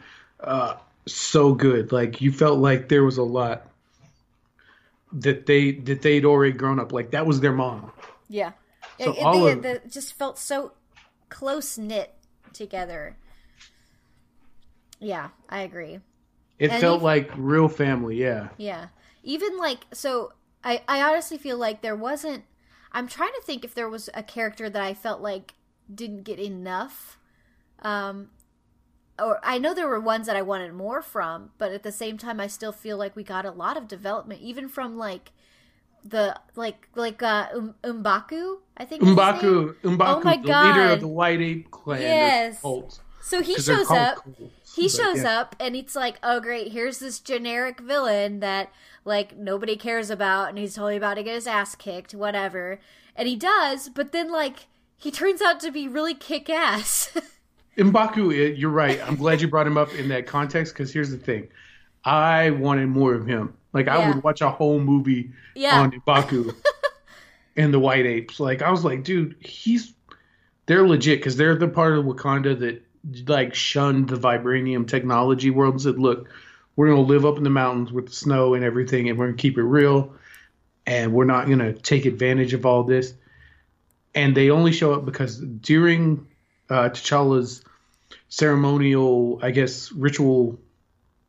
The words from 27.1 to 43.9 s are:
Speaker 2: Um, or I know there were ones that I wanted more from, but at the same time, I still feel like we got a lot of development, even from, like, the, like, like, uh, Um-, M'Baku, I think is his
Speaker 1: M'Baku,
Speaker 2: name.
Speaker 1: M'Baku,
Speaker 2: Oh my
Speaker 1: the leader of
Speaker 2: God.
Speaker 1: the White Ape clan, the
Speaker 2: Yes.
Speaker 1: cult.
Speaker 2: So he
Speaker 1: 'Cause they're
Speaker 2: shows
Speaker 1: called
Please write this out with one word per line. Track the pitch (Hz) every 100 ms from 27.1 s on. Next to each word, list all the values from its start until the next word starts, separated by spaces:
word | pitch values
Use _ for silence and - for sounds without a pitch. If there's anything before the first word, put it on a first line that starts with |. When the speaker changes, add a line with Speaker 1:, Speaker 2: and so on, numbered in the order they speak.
| - _ _ _ _ _ _
Speaker 2:
Um, | 214 208 196 196 202 _ _ _ _ _ _ _ _ -
or | 226 208
I | - 254
know | 285
there | 349 320
were | 226
ones | 220 220 226
that | 202
I |
wanted | 190 196 180
more | 175 196 262
from, | 311 220 165 165 202 -
but | 202
at | 196
the | 208
same | 202 220 220
time, | 240 226
I | 202
still | 208 220
feel | 208 220 202
like | 202 208
we |
got | 202 190 196
a |
lot | 180 175 302
of | 226
development, | 185 196 214 - 202
even | 233 247 269
from, | 269 247 226
like, | 220 180 - _ _ _ _ _ _ _
the, | 208 220 202 - _ -
like, | 226 - _
like, | - 233 214
uh, | 233 208 -
Um-, | 240 220 -
M'Baku, | 247 233 214 196 - 320 370 381 _ -
I |
think | - -
is | 185
his | 190
Speaker 1:
M'Baku, | 196 202 202 180 156 -
Speaker 2:
name. | 185 175
Speaker 1:
M'Baku, | 190 294
Speaker 2:
Oh |
my | 349 320
Speaker 1:
the |
leader | 240 285 294 285
of | -
Speaker 2:
God. | 170
Speaker 1:
the | 156
White | 160 170 165
Ape | 165 165 165
clan, | - 151 147
the |
Speaker 2:
Yes. | 311 320 294 254 233 214
Speaker 1:
cult. | 143 127 - - - -
Speaker 2:
So | - 370
he | -
Speaker 1:
'Cause | 359 -
they're | 427
Speaker 2:
shows |
Speaker 1:
called | 392